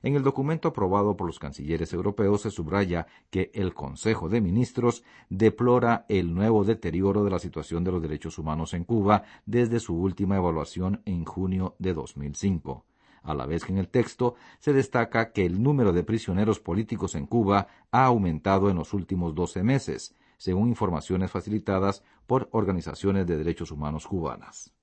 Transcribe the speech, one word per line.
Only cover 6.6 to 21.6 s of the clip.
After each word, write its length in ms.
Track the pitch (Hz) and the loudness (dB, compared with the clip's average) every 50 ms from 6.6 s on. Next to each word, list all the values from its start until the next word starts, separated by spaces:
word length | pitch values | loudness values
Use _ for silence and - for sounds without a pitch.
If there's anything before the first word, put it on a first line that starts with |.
| 98 | 4
deterioro 580 | 101 113 87 - 87 80 87 95 98 95 104 104 | 4 0 0 -2 -4 -2 2 2 2 2 2 2
de 60 | 101 | 2
la 100 | 95 85 | 0 -2
situación 460 | - 90 - 80 78 - 82 85 87 | -4 -6 -8 -8 -8 -6 -4 -2 -2
de 80 | 92 90 | 0 -2
los 80 | 90 | -2
derechos 360 | 80 78 76 73 - 82 - - | -2 -4 -6 -6 -8 -10 -10 -8
humanos 340 | 80 76 78 80 80 - - | -6 -4 -4 -4 -4 -4 -4
en 100 | 87 85 | -6 -4
Cuba 400 | - 117 110 98 98 107 98 - - - - _ | 0 0 2 4 4 4 4 2 -4 -20 -18 _
desde 340 | - 104 120 123 113 117 113 | -2 0 0 2 2 0 -2
su 160 | - - 85 | -2 -2 -2
última 400 | 82 90 98 92 - 101 92 98 | 0 0 -2 0 0 0 0 2
evaluación 680 | 98 90 87 82 78 73 - - 87 92 92 101 - - | 2 2 0 0 -2 -4 -6 -6 -4 -2 -2 -2 -2 -4
en 180 | - 92 85 82 | -6 -4 -4 -6
junio 520 | - - 92 92 92 92 92 92 90 - _ | -6 -6 -4 -2 -2 0 -2 -2 -4 -6 _
de 140 | 92 92 90 | -4 -2 -2
dos 240 | 78 64 - - | -2 -6 -10 -10
mil 180 | 71 71 71 73 | -10 -8 -8 -8
cinco, 480 | - - 101 95 80 - - 65 - _ _ _ _ _ _ _ _ | -2 0 0 0 0 -4 -8 -12 -12 _ _ _ _ _ _ _ _
a 140 | _ - 78 | _ -6 -6
la 100 | 71 64 | -6 -4
vez 180 | 69 80 85 - | -4 -4 -4 -4
que 100 | - 92 | -2 -2
en 40 | |
el 120 | 95 92 - | -2 -2 0
texto 440 | - 123 113 - - - 127 120 123 - - - - | 2 0 0 0 -2 0 0 0 0 -4 -20 -20 -20
se 160 | _ - 147 143 | _ 0 2 2
destaca 580 | 135 131 - - 127 117 - - 117 113 110 _ | 2 2 2 0 0 0 2 0 0 0 0 _
que 120 | - 95 | 0 0
el 160 | 87 87 95 | 2 2 2
número 320 | 117 139 147 139 120 101 85 | 2 2 4 4 4 4 4
de 100 | 87 82 | 2 2
prisioneros 560 | - 110 110 - - 90 95 107 107 104 - | 0 -2 -2 -2 -2 0 0 2 2 0 0
políticos 540 | - - 85 101 110 - 113 98 90 92 - | -2 -4 -2 -2 -2 -2 -4 -4 -4 -4 -4
en 140 | 78 71 | -6 -6
Cuba 400 | - - 120 110 98 101 101 98 - - _ _ _ | 0 0 2 2 4 2 2 2 -2 -10 _ _ _
ha 140 | - 120 131 | 2 4 4
aumentado 680 | 131 120 113 98 87 80 76 - 98 98 98 98 101 | 6 4 4 2 0 0 0 2 2 2 4 4 4
en 60 | 95 | 2
los 180 | 85 76 - - | 0 -2 -4 -6
últimos 400 | 101 87 - 98 90 87 85 76 | -6 -4 -4 -4 -2 -2 -2 -2
doce 260 | 78 87 85 - 92 | -2 -4 -2 -2 -2
meses, 540 | 92 113 135 135 - - 71 - - - _ _ _ _ _ | 0 2 2 2 0 -4 -8 -8 -8 -14 _ _ _ _ _
según 320 | _ - - 90 92 107 120 | _ -4 -2 0 2 2 2
informaciones 600 | 120 - 110 92 85 78 - - 92 90 92 90 | 2 0 0 0 0 -2 -2 -2 -2 0 0 -2
facilitadas 720 | - 95 90 - 104 107 | -4 -6 -4 -2 -4 -4